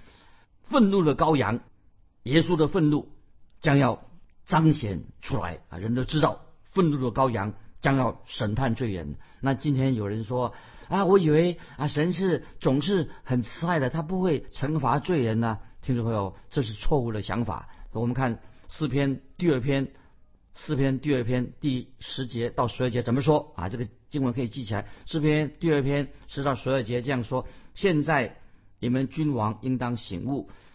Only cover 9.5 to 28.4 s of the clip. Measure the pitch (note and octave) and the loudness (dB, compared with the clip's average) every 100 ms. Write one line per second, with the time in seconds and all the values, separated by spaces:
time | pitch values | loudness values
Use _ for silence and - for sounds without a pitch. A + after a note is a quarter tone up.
9.5 | B2 D3+ C3 C3+ A#2+ G2+ A2 G#2+ B2 A#2+ | 0 0 0 2 0 -2 -4 -4 -4 -4
10.5 | - - - - F#3+ F3+ G3 D#3 D3+ F3 | -6 -18 -16 -4 0 6 6 6 4 4
11.5 | E3+ - - D3 D3 E3+ E3 F#3+ D3 - | 0 -10 -6 -2 0 0 0 0 0 -4
12.5 | - D3+ C3+ D3 G3 A#2+ - - B2 A2+ | -2 0 2 2 0 -2 -6 -4 -2 -2
13.5 | - E3+ E3 B2+ D#3 D#3 F#3 F#3 C3+ - | -4 -2 0 0 -2 -4 0 0 0 -4
14.5 | - C#3 D#3 B2 C#3 - E3 A2+ A2+ A#2 | -6 -2 0 2 0 2 2 2 2 0
15.5 | A2 - - - A#2+ A2+ A2 F#2+ - - | -2 -8 -10 -2 -2 0 0 -2 -6 -6
16.5 | D3 A2 G#2 - D3 A#2 G#2+ - G2+ G#2 | -4 -4 0 2 2 2 -4 -4 -2 -2
17.5 | C#2 - - - A2+ A#2+ B2+ B2+ A2+ - | -6 -10 -18 -10 -4 -2 0 -2 -4 -10
18.5 | - - - D3+ C3+ C#3 C3 - - F3 | -20 -14 -6 -2 0 0 -2 -8 -2 2
19.5 | C3 B2+ C3+ B2+ - - - - _ _ | 2 2 0 -2 -8 -20 -20 -20 _ _
20.5 | - - C3+ C3+ C3 D3 C3 A2+ B2+ A#2+ | -12 -4 0 2 2 0 0 2 0 -2
21.5 | - D3+ B2+ - - - - B2 A#2 A#2 | -4 -2 -2 -6 -14 -10 -8 -6 -4 -2
22.5 | - A#2+ - B2+ A#2+ A#2 B2+ B2 - - | 0 -2 0 0 0 0 0 4 2 0
23.5 | - F2+ A#2+ - - - D3 B2+ A#2 A#2+ | -8 -6 -6 -8 -10 -8 -2 -2 -2 -4
24.5 | C#3 G#2+ G2+ - - - D#3+ D3+ D3+ D3 | -6 -6 -6 -6 -12 -6 0 2 2 0
25.5 | - E3+ C#3+ C3+ C#3+ C3+ - - - C#3 | -2 2 2 2 0 -2 -10 -12 -4 -2
26.5 | A#2+ C3 C3+ G#2+ B2 A#2+ B2+ G#2+ B2+ - | -2 0 0 0 -2 -2 -2 -2 -4 -6
27.5 | - - - G3 D3+ C#3+ D3 A#2 - | -14 -18 -2 2 2 2 0 0 -6